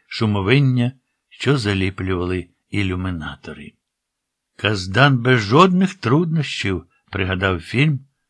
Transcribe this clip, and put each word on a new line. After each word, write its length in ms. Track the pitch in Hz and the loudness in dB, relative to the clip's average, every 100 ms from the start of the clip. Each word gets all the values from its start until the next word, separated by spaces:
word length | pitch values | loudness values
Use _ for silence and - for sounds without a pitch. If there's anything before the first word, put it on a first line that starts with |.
| - | -14
шумовиння, 840 | - 113 101 95 139 135 127 120 - _ _ _ | -4 -2 -2 2 2 2 2 -2 -4 _ _ _
що 280 | - 220 139 | -6 -2 0
заліплювали 920 | 104 95 95 95 95 90 90 92 87 _ - | 0 0 -2 -4 -4 -2 -2 -4 -8 _ -8
ілюмінатори. 1040 | 101 98 92 92 85 76 69 - 73 76 _ _ _ _ _ _ _ _ - | -4 -4 -4 -6 -8 -10 -14 -16 -18 -20 _ _ _ _ _ _ _ _ -6
Каздан 600 | 104 104 92 101 143 127 | -2 -2 -2 2 4 4
без 220 | 120 127 | 2 2
жодних 540 | 101 139 190 180 190 | 4 4 6 4 0
труднощів 920 | - 113 147 175 160 135 - 98 90 - _ - | -2 0 0 0 -2 -4 -4 -4 -4 -6 _ -10
пригадав 500 | 95 92 92 98 90 | -4 -2 0 0 -2
фільм, 380 | - 113 156 131 - _ | -2 0 2 0 -6 _